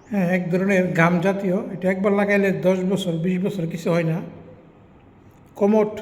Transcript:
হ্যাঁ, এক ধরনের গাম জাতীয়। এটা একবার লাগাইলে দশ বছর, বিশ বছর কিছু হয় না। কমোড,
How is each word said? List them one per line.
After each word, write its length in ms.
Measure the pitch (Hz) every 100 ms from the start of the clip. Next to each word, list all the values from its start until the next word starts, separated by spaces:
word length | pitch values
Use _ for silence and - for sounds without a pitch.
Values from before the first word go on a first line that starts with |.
| -
হ্যাঁ, 220 | 202 175
এক 200 | 185 170
ধরনের 360 | 185 196 185 180
গাম 320 | 151 170 175
জাতীয়। 380 | 190 196 196 190 -
এটা 180 | 190 185
একবার 220 | 190 202
লাগাইলে 380 | 202 202 202 196
দশ 260 | 156 180 185 185
বছর, 220 | 196 180
বিশ 340 | 165 185 180 202
বছর 220 | 196 165
কিছু 240 | 170 196
হয় 120 | 170
না। 180 | 160 165 - - - - - - - - - - - - - -
কমোড, 320 | 202 220 214 -